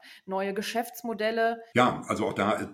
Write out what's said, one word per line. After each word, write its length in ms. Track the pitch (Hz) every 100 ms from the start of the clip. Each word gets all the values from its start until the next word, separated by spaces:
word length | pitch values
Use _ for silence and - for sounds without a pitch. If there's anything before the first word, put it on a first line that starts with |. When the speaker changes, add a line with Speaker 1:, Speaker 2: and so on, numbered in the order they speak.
| - - -
Speaker 1:
neue 260 | 190 196
Geschäftsmodelle. 1120 | 196 208 226 240 - 233 208 214 233 226 233 -
Speaker 2:
Ja, 280 | 123 123 - -
also 180 | 104 98
auch 60 |
da, 280 | 104 101 107
äh, 60 | 98